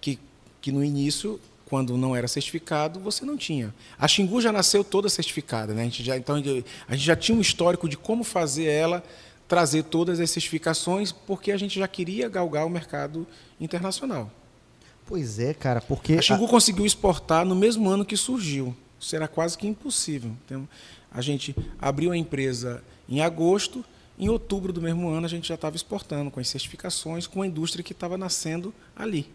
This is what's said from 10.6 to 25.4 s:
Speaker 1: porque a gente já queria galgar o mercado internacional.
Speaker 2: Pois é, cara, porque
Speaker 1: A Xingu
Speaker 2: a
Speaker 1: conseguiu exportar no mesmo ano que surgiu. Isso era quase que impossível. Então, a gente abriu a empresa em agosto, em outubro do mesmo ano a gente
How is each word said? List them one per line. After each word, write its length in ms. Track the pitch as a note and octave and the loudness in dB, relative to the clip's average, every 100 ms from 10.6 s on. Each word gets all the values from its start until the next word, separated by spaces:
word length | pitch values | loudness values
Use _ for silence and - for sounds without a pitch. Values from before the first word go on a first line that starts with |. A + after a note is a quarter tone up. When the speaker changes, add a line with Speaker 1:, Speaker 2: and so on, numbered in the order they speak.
| - D#3+ - F#3 G3+ | 0 0 0 0 -2
Speaker 1:
porque 400 | - - G3 - | -6 -8 -6 -2
a 60 | G3+ | -2
gente 200 | G3 G3 | -2 -2
já 120 | F#3+ | -4
queria 400 | - F3 G3+ A#3+ | -2 -6 -2 -2
galgar 360 | F#3+ F3 D3 D#3+ | 0 0 0 -2
o 40 | |
mercado 560 | F3 D#3+ D3 C#3+ D#3 E3 - - - | -2 -6 -6 -6 -6 -10 -14 -20 -10
internacional. 720 | D#3+ F3 F#3+ F#3+ C4+ F3 G#2+ - - _ _ _ - - - | -6 -4 -2 -4 -4 -4 -6 -12 -20 _ _ _ -20 -20 -8
Speaker 2:
Pois 340 | F#3 B2+ G#2 | -4 -4 -2
é, 120 | B2 | -2
cara, 280 | D#3 C3+ A#2+ | 0 0 0
porque 340 | - C#3 - | 0 -6 4
Speaker 1:
A 80 | D#3+ | 4
Xingu 220 | - G#3 | 6 4
Speaker 2:
a 40 | A3+ | 6
Speaker 1:
conseguiu 380 | A#3 A3 F#3 G#3 | 6 6 4 2
exportar 580 | - G3+ E3 - D#3+ | 4 2 2 2 2
no 120 | F3+ F#3 | 4 6
mesmo 320 | G#3 A3 G#3 | 6 6 4
ano 160 | F#3+ | 2
que 120 | G3+ G#3 | 2 -2
surgiu. 600 | - B3+ F3 C#3 B2+ B2 - - | 0 -2 0 -2 -2 -6 -14 -14
Isso 160 | - D#3+ | -8 -4
era 100 | D#3 | -4
quase 320 | - E3 - | 0 -2 0
que 80 | G#3 | -4
impossível. 640 | G#3+ D4 - - D3 A#2 A2+ | -4 -4 -2 -2 -4 -6 -10
Então, 240 | - C3+ C#3 - - - - | -10 -10 -10 -16 -20 -20 -14
a 100 | - | -6
gente 360 | B2+ C#3+ - C#3 - - | -2 -2 -2 -6 -6 -4
abriu 320 | C3 C#3 E3+ | -2 2 2
a 40 | F3 | 0
empresa 680 | D#3+ C#3+ C3+ B2 B2 A#2+ - - - | -2 -2 -2 -2 -6 -8 -14 -20 -4
em 120 | C3 | 0
agosto, 640 | D#3+ E3 E3 G3 - B3+ A#3+ - - - | 0 2 2 4 0 -6 -14 -18 -20 -4
em 120 | G3 | 0
outubro 440 | A3+ - G3 F#3 | 0 0 -4 -2
do 80 | F3 | -4
mesmo 280 | E3 E3 F3 | -2 0 0
ano 180 | D#3+ E3+ | -2 -2
a 20 | |
gente 200 | E3+ | -4